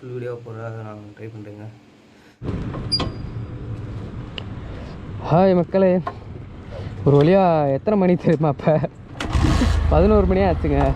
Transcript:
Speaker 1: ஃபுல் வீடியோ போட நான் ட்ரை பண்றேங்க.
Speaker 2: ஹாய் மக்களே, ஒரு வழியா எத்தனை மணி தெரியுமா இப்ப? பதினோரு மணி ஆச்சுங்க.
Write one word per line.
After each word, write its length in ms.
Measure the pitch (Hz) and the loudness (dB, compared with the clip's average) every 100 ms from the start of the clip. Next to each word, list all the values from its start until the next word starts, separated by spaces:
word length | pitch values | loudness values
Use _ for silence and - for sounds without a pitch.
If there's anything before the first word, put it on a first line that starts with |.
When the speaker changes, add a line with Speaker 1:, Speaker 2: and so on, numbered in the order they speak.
Speaker 1:
ஃபுல் 100 | 127 | -10
வீடியோ 300 | 123 120 120 | -8 -8 -10
போட 120 | 117 110 | -12 -12
நான் 420 | 113 113 110 107 104 101 | -10 -10 -12 -14 -16 -16
ட்ரை 40 | |
பண்றேங்க. 420 | 110 110 104 104 110 - - - _ - - - - - - - - - 1047 - - - - - - - - - - - - - - - - - - - - - - | -14 -14 -14 -14 -16 -18 -20 -20 _ -20 -20 -14 -8 -6 -6 -8 -6 -4 -4 -6 -10 -10 -10 -10 -10 -10 -10 -10 -10 -12 -12 -12 -12 -12 -12 -12 -14 -14 -14 -8 2
Speaker 2:
ஹாய் 240 | 165 190 | 4 6
மக்களே, 460 | 180 165 190 190 180 - - - - - - - - - - | 4 2 2 4 2 -2 -10 -14 -16 -16 -16 -16 -12 -12 -2
ஒரு 120 | - 143 | 4 6
வழியா 560 | 151 190 185 160 143 | 6 6 4 4 2
எத்தனை 260 | 135 - 208 | 0 2 2
மணி 180 | 180 175 | 4 2
தெரியுமா 320 | - 151 156 | 2 2 0
இப்ப? 320 | - - 151 135 - - - - - - - 233 - - | 0 2 2 0 -8 -16 -10 -2 2 2 4 4 2 4
பதினோரு 360 | 151 196 214 185 | 4 6 6 4
மணி 140 | 185 | 4
ஆச்சுங்க. 520 | 196 156 160 139 139 | 2 2 0 2 2